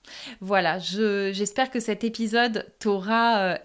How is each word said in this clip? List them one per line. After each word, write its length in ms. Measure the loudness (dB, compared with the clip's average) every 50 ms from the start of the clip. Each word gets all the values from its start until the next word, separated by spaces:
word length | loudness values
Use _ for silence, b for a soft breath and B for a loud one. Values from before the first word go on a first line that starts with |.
| B B B B B -16 -16 B
Voilà, 400 | -4 2 2 4 4 2 0 0
je, 500 | -4 -4 -2 0 2 2 2 2 0 -2
j'espère 380 | -2 -2 -4 -2 0 0 -2 0
que 100 | 0 -4
cet 240 | -2 -2 -2 -2 -2
épisode 600 | -4 -2 -2 -4 0 2 2 2 2 0 -4 -6 -8 _ _
t'aura, 600 | 0 0 0 0 0 0 2 2 4 4 4 4
euh, 200 | 2 0 0 -4